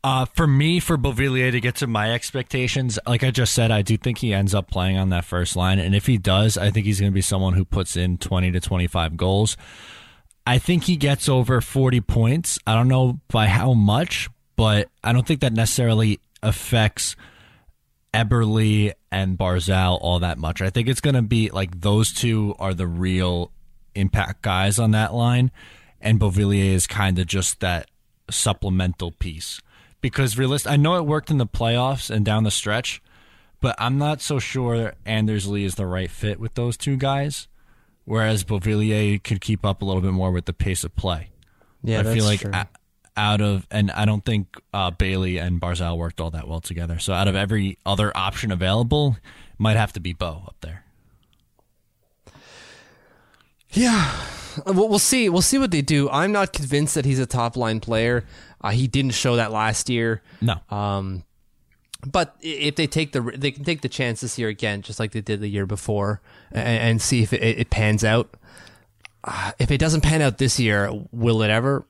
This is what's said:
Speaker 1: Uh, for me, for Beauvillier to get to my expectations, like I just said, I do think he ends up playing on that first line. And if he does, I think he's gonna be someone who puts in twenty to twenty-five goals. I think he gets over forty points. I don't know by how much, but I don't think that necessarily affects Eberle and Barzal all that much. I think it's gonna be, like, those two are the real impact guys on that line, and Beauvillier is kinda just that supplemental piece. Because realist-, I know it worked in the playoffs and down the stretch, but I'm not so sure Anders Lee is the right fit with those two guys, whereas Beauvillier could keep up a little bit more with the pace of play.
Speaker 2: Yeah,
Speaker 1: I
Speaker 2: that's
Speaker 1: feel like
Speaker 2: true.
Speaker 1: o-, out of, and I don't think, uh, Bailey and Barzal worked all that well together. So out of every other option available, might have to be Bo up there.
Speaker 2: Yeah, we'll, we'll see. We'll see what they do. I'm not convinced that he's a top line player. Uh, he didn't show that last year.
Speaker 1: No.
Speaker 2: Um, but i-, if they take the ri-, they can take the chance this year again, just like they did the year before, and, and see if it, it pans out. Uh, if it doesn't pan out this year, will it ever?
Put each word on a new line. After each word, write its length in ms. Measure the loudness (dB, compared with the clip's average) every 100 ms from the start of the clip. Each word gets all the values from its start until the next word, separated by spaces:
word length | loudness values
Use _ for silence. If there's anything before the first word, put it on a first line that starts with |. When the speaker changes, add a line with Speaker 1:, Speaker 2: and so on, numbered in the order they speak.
Speaker 1:
Uh, 200 | 0 0
for 220 | -2 2 4
me, 320 | 4 4 2
for 160 | 2 0
Beauvillier 540 | 0 0 0 2 2
to 100 | 2
get 160 | 0 -2
to 100 | -2
my 260 | 0 0
expectations, 840 | -2 -4 -6 -4 -4 -2 -2 -2 -4 -2
like 180 | 0
I 60 | 2
just 220 | 2 0
said, 160 | 2 2
I 120 | 2
do 140 | 2 0
think 220 | 0 -2
he 140 | 0
ends 200 | 2 2
up 140 | 0 -2
playing 280 | -2 0 2
on 100 | 0
that 140 | 0
first 320 | -2 -2 -2 0
line. 220 | 2 2
And 160 | 2
if 120 | 2 2
he 120 | 2
does, 380 | 2 2 2 2
I 120 | 0
think 160 | 0 0
he's 140 | 0
gonna 100 | 2
be 100 | 0
someone 320 | 0 0 2
who 100 | 2
puts 320 | 2 -2 -2 -2
in 220 | -2 -2
twenty 320 | -2 0 0
to 80 | 0
twenty-five 560 | -2 -2 0 0 -2 0
goals. 400 | 0 2 0 -2 -12 -20 -20 -20 -20 -20 _ _ 0
I 100 | 0
think 260 | 2 0
he 120 | 2 0
gets 320 | 2 0 2
over 320 | 2 4 0
forty 400 | 0 0 2 2
points. 580 | 2 2 2 2 -2 -4 0
I 80 |
don't 140 | 2 4
know 320 | 4 2 0 _
by 180 | 2 2
how 240 | 4 4
much, 560 | 4 4 4 0 -4 -8 -12 _ 0
but 320 | 4 4 0 _
I 100 | 0
don't 140 | 0 2
think 140 | 0
that 120 | 0
necessarily 680 | 2 0 2 2 4 2 0 _ _
affects 720 | -2 -2 0 2 2 0 -6 -8 -18 -20 -20 _ _ _ _ _ _
Eberle 800 | -2 2 2 4 4 4 4 2 -2 _
and 260 | -2 -2 0
Barzal 640 | 0 0 2 2 2 0
all 200 | 0 0
that 180 | 0 -2
much. 240 | -4 -2
I 80 | -2
think 180 | 0 -2
it's 120 | 0
gonna 200 | 2 2
be, 280 | 2 2 0
like, 300 | -2 -6 -2
those 320 | 2 2 2
two 420 | 0 0 0 -2 -2
are 140 | -4
the 120 | -2 -4
real 640 | -2 0 0 0 -2 -6 -10 -20 -20 -14
impact 460 | -2 0 0 -2 -4
guys 360 | -2 0 0 2
on 140 | 2
that 200 | 2 0
line, 360 | 0 2 2 2 -2 -20 -20 -20 _
and 200 | 2 2
Beauvillier 520 | 4 2 2 4 4
is 140 | 2 0
kinda 380 | 0 0 0
just 360 | 0 -2 -4 -2
that 300 | -4 -4 -6 _ _ _ -10
supplemental 800 | -4 -2 -2 0 0 0 -2 -8
piece. 500 | -8 -10 -8 -14 -14 _ _ _ _
Because 360 | -6 0 0 0
realist-, 320 | 0 0 0
I 60 | 2
know 200 | 4 2
it 100 | 0
worked 240 | -2 0
in 80 | 0
the 80 | 0
playoffs 640 | -2 0 0 0 -2 -4
and 160 | -2
down 200 | 2 2
the 60 | 0
stretch, 520 | -2 -2 -4 -4 -10 _ -20 -20 -20 _ _
but 140 | -4 -2
I'm 200 | -2 0
not 220 | 0 -2
so 180 | -2 -4
sure 560 | -4 -4 -2 -2 -2 -8
Anders 420 | -4 0 0 0 -2
Lee 180 | -2
is 100 | -4
the 120 | -4 -4
right 240 | -4 -4
fit 280 | -4 -6 -4
with 140 | -6
those 220 | -4 -4 -4
two 200 | -2 -2
guys, 520 | 0 -2 -4 -6 -14 _ _ _ _ _
whereas 400 | -4 0 2 0
Beauvillier 800 | -2 -2 0 0 2 2 2 0
could 180 | -2 -4
keep 220 | -2 -2
up 180 | 0 -2
a 20 |
little 180 | -2 0
bit 100 | 0
more 180 | 0 0
with 160 | -2 -4
the 60 |
pace 300 | -4 -2 -2
of 100 | -4 -4
play. 340 | -4 -4 -8 -18 _ _ _ _
Speaker 2:
Yeah, 180 | -2 0
Speaker 1:
I 20 |
Speaker 2:
that's 120 | 2 2
Speaker 1:
feel 80 |
like 160 | 2 2
Speaker 2:
true. 100 | -2
Speaker 1:
o-, 100 | -6 -6 _ _ _ _ -2
out 240 | 0 2
of, 260 | 2 0 -2
and 200 | 0 0
I 120 | 2
don't 200 | 0 0
think, 360 | 0 -2 -4 -12 _
uh, 160 | -4 -4
Bailey 480 | -2 -2 0 -2 -2
and 200 | -2 -2
Barzal 360 | -2 -4 -4 -4
worked 240 | -6 -6
all 100 | -8
that 140 | -6 -8
well 140 | -8
together. 380 | -8 -8 -6 -4
So 160 | -2
out 120 | 0 0
of 60 |
every 440 | 0 0 0 -2 -4 -4
other 280 | 0 0
option 380 | -2 -6 -4 -4
available, 640 | -2 0 0 2 2 2 -2 -8 -20 -20 -2
might 180 | 2 2
have 140 | 0
to 60 | -4
be 120 | -8
Bo 300 | -6 -8 -8 -16
up 100 | -18
there. 240 | -16 -16 _ _ _ _ _ _ _ _ _ _ _ _ _ _ -20 -20 -20 -20 -20 -20 -20 _ _ _ _ _ _ _ _
Speaker 2:
Yeah, 400 | 2 4 4 0 -2 -10 -14 -12 -10 0
we'll, 220 | 2 4
we'll 100 | 2
see. 300 | 2 2 2
We'll 140 | 2
see 160 | 2 2
what 120 | 2
they 120 | 0
do. 260 | 2 2 2
I'm 220 | 0 0
not 200 | 0 0
convinced 420 | -4 -2 0 0
that 100 | 0
he's 140 | 0 0
a 80 | 0
top 300 | 0 -2 -2
line 240 | -2 -2
player. 440 | -2 0 2 0 -4 -18 -20 -8
Uh, 80 | -2
he 160 | 0 0
didn't 260 | 0 0
show 240 | 0 0 0
that 160 | 0
last 360 | 0 0 -2 -2
year. 320 | 0 0 -2 _ -4
Speaker 1:
No. 160 | -2 -2 -6
Speaker 2:
Um, 540 | -4 -2 -2 -4 -8 -12 _ _ _ _ _ _ -16 -2
but 260 | 0 -2 _
i-, 40 | -10
if 300 | -4 -2 0
they 100 | -2
take 260 | 0 -2
the 80 | -2
ri-, 140 | -4 -4
they 140 | -4
can 140 | -4
take 180 | -6 -4
the 60 | -6
chance 320 | -4 -4 -2
this 180 | -6 -4
year 100 | -4
again, 340 | -2 -4 -4
just 160 | -8 -6
like 140 | -6
they 80 | -6
did 200 | -6 -4
the 80 | -4
year 180 | -4 -4
before, 560 | -4 -4 -2 -2 -4 _ -20 -10
and, 160 | -4 -2
and 360 | 0 2 0
see 200 | 2 2
if 100 | 2
it, 100 | 2
it 280 | 0 0 -2
pans 320 | 0 2 2
out. 300 | 2 2 0 -10 -20 -20 -20 -20 _ _ -20 _
Uh, 280 | -10 -6 -8 -2
if 120 | 0
it 80 | 2
doesn't 220 | 2 2
pan 200 | 2 4
out 160 | 2 0
this 200 | 0 2
year, 320 | 2 2 0 -4 -10
will 300 | -2 0 2
it 80 | 2
ever? 340 | 2 0 -2 -6